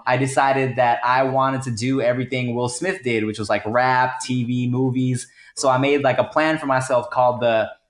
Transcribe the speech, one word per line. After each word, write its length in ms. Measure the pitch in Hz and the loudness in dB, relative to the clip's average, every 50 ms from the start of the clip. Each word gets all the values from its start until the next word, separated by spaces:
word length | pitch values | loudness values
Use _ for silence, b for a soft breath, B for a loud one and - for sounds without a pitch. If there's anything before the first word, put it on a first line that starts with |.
| - | -2
I 120 | 123 127 131 | 0 0 2
decided 580 | 135 131 - 147 139 135 135 135 131 127 117 | 0 0 2 2 2 2 2 2 0 0 0
that 240 | 127 123 123 120 - 123 | 2 2 2 2 2 2
I 200 | 120 127 131 135 | 2 2 2 2
wanted 400 | 131 127 135 131 135 135 127 127 | 2 2 0 0 0 0 -2 -4
to 80 | 131 | -6
do 280 | 117 107 117 131 135 131 | -6 -4 -2 -2 0 0
everything 540 | 117 120 123 127 127 123 135 127 123 123 117 | 0 0 0 0 -2 -4 -4 -4 -2 -2 -2
Will 160 | 120 123 120 | -2 -2 -4
Smith 320 | - - 165 185 185 190 - | -4 -4 -4 -4 -4 -4 -2
did, 220 | 123 117 110 107 | -2 0 0 0
which 140 | 107 104 110 | -2 -4 -4
was, 100 | 107 101 | -4 -2
like, 140 | 110 104 - | -2 -2 -2
rap, 540 | 107 113 123 127 131 127 127 127 127 127 - | 0 0 2 2 4 2 2 2 0 -2 -6
T 220 | - - 127 127 117 | -6 -4 -2 -2 -2
V, 260 | 117 123 123 123 123 | -2 -2 -2 -2 0
movies. 580 | 123 127 131 131 123 131 127 127 127 120 - B B B B B B | 0 0 0 0 0 0 0 0 -2 -2 -4 B B B B B B
So 120 | - - 131 | -2 0 2
I 100 | 127 127 | 2 2
made, 260 | 135 139 143 143 139 | 2 2 2 2 2
like, 140 | 131 123 - | 2 2 2
a 60 | 123 | 0
plan 360 | - - 156 156 160 156 156 | 0 0 0 0 2 0 -2
for 60 | 151 139 | -2 -2
myself 420 | 131 127 127 - 135 - 147 - | 0 0 0 0 0 0 0 0
called 320 | - 131 127 123 120 113 | 0 2 2 2 2 2
the, 280 | 120 117 113 110 107 107 - - _ _ | 2 2 2 2 0 -2 -4 -12 _ _